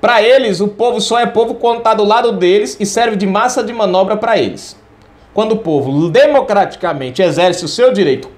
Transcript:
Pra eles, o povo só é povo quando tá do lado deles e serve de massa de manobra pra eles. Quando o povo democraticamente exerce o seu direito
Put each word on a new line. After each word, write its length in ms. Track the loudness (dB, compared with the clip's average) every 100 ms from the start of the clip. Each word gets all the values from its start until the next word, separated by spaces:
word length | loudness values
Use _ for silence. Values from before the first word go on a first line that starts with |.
Pra 200 | 2 2
eles, 400 | 4 4 2 -2
o 60 | -4
povo 340 | -2 -2 -2
só 180 | -2 0
é 60 | 0
povo 300 | 0 -2 0
quando 260 | -2 0
tá 120 | 0
do 100 | 2
lado 280 | 2 2 0
deles 460 | 0 2 2 0 -4
e 60 | -4
serve 300 | 0 -2 0
de 120 | -2
massa 360 | 0 0 -2
de 100 | -6
manobra 420 | -2 0 0 0 -2
pra 220 | 0 0
eles. 420 | -2 -6 -18 -20 _ _ -20 _ -10
Quando 200 | -4 -2
o 40 | -2
povo 520 | 0 -2 0 -2 0
democraticamente 1120 | 2 4 2 0 0 0 -2 -6 -6 -8 0
exerce 440 | 0 2 0 0 -6
o 20 |
seu 240 | 2 2
direito 380 | 2 0 0 -4